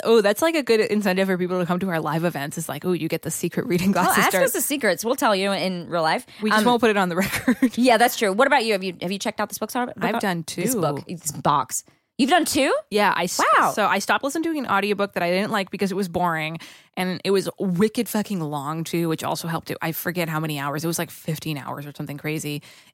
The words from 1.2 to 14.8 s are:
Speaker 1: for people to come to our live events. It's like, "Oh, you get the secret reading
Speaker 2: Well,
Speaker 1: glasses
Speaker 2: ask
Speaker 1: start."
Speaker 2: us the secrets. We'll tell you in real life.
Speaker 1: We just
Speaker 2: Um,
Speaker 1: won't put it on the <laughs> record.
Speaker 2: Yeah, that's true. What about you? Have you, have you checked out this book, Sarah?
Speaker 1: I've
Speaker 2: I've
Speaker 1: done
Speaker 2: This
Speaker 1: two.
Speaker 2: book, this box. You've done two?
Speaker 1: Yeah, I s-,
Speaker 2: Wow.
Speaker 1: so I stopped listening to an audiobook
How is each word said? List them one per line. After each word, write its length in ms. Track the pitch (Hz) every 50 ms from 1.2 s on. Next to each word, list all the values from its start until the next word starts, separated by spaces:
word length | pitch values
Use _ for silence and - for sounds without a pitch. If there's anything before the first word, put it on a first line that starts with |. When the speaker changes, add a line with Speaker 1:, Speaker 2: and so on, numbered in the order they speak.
| 196 190
Speaker 1:
for 80 | 185
people 200 | 175 185 175 185 180
to 40 | 175
come 140 | 170 175 180
to 80 | 190 190
our 120 | 165 160
live 240 | 160 151 151 165 170
events. 320 | 180 - 139 139 160 -
It's 100 | 170 156
like, 160 | - - 147 -
"Oh, 80 | 185
you 160 | 180 156 156
get 140 | 160 165 165
the 100 | - 160
secret 340 | - - - 170 - 160 -
reading 280 | - 175 175 180 202 190
Speaker 2:
Well, 100 | 175 233
Speaker 1:
glasses 200 | 370 359 - 233
Speaker 2:
ask 60 | 330
Speaker 1:
start." 120 | 440 - 539
Speaker 2:
us 80 | 508
the 80 | - 339
secrets. 460 | - - 294 277 - 202 175 - 208
We'll 100 | 226 262
tell 180 | - 285 226 202
you 160 | 185 196 202 196
in 340 | 160 165 185 180 175 165
real 140 | - 165 170
life. 240 | 160 156 175 247 - - - -
Speaker 1:
We 80 | 208 214
just 100 | 208 220 214
Speaker 2:
Um, 20 |
Speaker 1:
won't 160 | 240 247 233
put 80 | 233 220
it 80 | 202
on 100 | 202 185
the 80 | 180 165
<laughs> 80 | 180 196 - - - -
record. 300 | 262 226 - 269 226 -
Speaker 2:
Yeah, 180 | 226 247 254 226
that's 220 | 214 240 254 -
true. 160 | - 226 196 190
What 140 | 214 262
about 180 | 277 294 262 226
you? 80 | 226 208
Have 100 | 185 185
you, 140 | 190 175 -
have 120 | - 175 202
you 60 | 190
checked 200 | - 220 - -
out 80 | 214
this 100 | - -
book, 140 | - - -
Sarah? 220 | - - 247 - - -
Speaker 1:
I've 140 | 165 180 220
Speaker 2:
I've 60 | 226
Speaker 1:
done 220 | 226 196 175 165 156 - -
Speaker 2:
This 200 | 175 180 240 262
Speaker 1:
two. 80 | 202
Speaker 2:
book, 240 | 160 147 147 135 -
this 240 | - 185 156 - 147
box. 540 | 143 147 - 160 147 139 - - - - - _ _ _ _ _ _
You've 120 | - 269 240
done 120 | 359 330 320
two? 320 | - - 294 269 339 480 605 - -
Speaker 1:
Yeah, 220 | 196 208 208 185 -
I 80 | - 175
s-, 160 | 185 - - - 587 622
Speaker 2:
Wow. 140 | - 220 208
Speaker 1:
so 140 | 190 220 202
I 120 | 170 180 202
stopped 260 | - - 208 220 -
listening 180 | 277 277 330 320 330
to 80 | 320 294
an 80 | 240
audiobook 460 | - 196 196